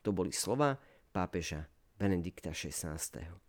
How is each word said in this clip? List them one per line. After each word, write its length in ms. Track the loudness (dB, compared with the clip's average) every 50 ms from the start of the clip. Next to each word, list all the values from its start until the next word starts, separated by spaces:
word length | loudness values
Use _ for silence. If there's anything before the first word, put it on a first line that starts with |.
To 160 | _ 2 2
boli 160 | 4 2 0 0
slová 480 | -2 0 0 2 4 4 2 2 0 -6 -20 -20 -20 _ _ _
pápeža 560 | 0 0 0 0 -2 -2 -2 -4 -4 -6 -8 _ _ _ _ _ 0
Benedikta 540 | 4 4 4 4 2 -2 -6 -6 -6 -6 -6
Šestnásteho. 800 | -4 -6 -4 -4 -4 -4 -4 -4 -4 -4 -6 -6 -8 -10 -10 -12 -16 _